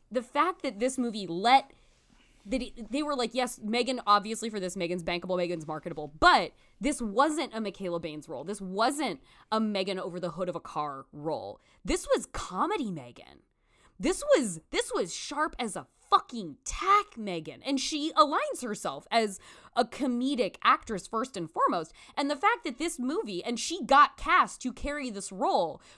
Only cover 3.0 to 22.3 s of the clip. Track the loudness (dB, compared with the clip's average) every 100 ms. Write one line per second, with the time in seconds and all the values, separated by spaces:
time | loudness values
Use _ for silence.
3 | 0 0 0 0 -2 -2 -2 0 2 2
4 | 6 4 4 -4 -4 -4 -4 -2 -2 -2
5 | -2 -4 0 0 0 -2 -6 -8 -8 -8
6 | -10 4 8 8 4 -6 _ -4 -2 -2
7 | 0 4 4 2 -4 -6 -6 -6 -4 -4
8 | -6 -10 -10 -10 -8 -8 -6 2 2 2
9 | -2 -6 -12 -20 _ 0 0 0 -2 -4
10 | -6 -6 -6 -4 -4 -4 -6 -6 -6 -8
11 | -14 -8 -4 -4 -6 -14 _ _ -2 -2
12 | 2 2 0 -10 -6 -2 0 0 -2 -6
13 | -10 -16 -20 -20 _ _ _ _ _ -2
14 | 0 0 6 6 6 -4 -4 -4 0 -2
15 | -2 -6 -6 -2 -2 -2 -6 -6 -12 _
16 | 2 2 2 -8 -8 -10 -10 -2 2 2
17 | 2 -6 -6 -6 -8 -8 -4 -2 -2 -4
18 | 2 4 4 2 -2 -4 -6 -6 -6 -8
19 | -2 0 0 -2 -16 -20 -4 -2 0 -2
20 | -2 0 0 0 -2 0 2 2 0 -8
21 | -4 -4 -4 -6 -6 0 0 0 -4 -14
22 | -10 -4 -4